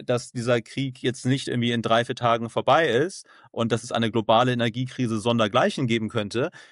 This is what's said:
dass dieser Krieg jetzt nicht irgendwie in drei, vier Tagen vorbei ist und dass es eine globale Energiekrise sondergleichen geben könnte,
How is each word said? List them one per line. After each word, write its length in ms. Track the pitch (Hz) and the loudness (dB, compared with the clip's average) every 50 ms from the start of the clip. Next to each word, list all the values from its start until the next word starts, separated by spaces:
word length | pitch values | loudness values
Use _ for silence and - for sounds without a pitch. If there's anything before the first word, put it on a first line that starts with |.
| - | -4
dass 280 | - 123 120 - - - | -2 -2 -2 -2 -6 -10
dieser 280 | 127 113 120 120 120 | -6 -2 0 0 0
Krieg 400 | 110 - - 135 139 135 127 - - | 0 -4 -6 -6 -6 -6 -6 -4 -4
jetzt 200 | 131 123 - - | -4 -4 -2 -2
nicht 220 | 127 135 135 - | -2 -2 -2 -2
irgendwie 240 | - - 123 117 120 | -4 -2 -2 0 0
in 120 | 120 117 107 | 0 -2 2
drei, 220 | 110 113 117 120 | 2 4 2 2
vier 120 | - - | 0 -4
Tagen 340 | - 120 117 117 117 117 113 | -2 2 2 2 2 -2 -4
vorbei 380 | - 117 107 - 131 156 170 143 | -4 -2 2 4 4 4 4 4
ist 360 | 110 120 151 190 - - - _ - - - - - | 2 2 0 0 -4 -12 -20 _ -20 -20 -20 -14 -4
und 180 | - 117 113 | -4 0 0
dass 140 | 120 113 - | 0 -2 -2
es 80 | - - | -4 -2
eine 180 | - 113 113 | -2 -2 0
globale 420 | 104 117 104 - 113 113 127 127 123 | 0 -2 2 4 4 6 6 4 2
Energiekrise 680 | 120 117 120 107 127 131 127 - - 127 110 113 110 | 0 -2 -4 -2 -4 -8 -8 -4 -4 -2 -2 -2 -2
sondergleichen 640 | 98 120 120 117 110 104 95 123 160 208 - - 143 | 0 0 2 2 2 2 2 2 2 2 0 -2 -2
geben 220 | 120 117 113 110 104 | 0 0 0 -2 -2
könnte, 420 | - 117 104 101 - 113 135 180 - - - - | -4 -4 -6 -4 -4 -4 -4 -4 -6 -12 -20 -20